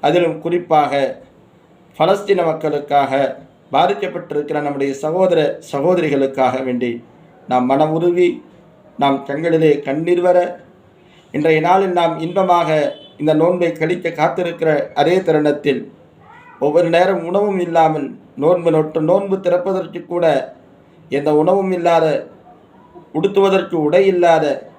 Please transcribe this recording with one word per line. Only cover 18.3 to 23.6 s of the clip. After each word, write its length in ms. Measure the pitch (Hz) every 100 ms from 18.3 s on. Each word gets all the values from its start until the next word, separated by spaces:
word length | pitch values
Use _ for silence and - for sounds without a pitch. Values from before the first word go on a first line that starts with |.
| -
நோன்பு 340 | 147 175 165
நொட்டு, 300 | 156 156 165
நோன்பு 360 | 156 190 196 190
திறப்பதற்கு 600 | 175 175 180 190 175 170 151
கூட 180 | 175 165 135 - - - - _ _ -
எந்த 220 | 139 147
உணவும் 380 | 151 160 190 190
இல்லாத, 340 | 185 170 165 160 143 - - - - _ _ - - -
உடுத்துவதற்கு 640 | 156 190 196 196 190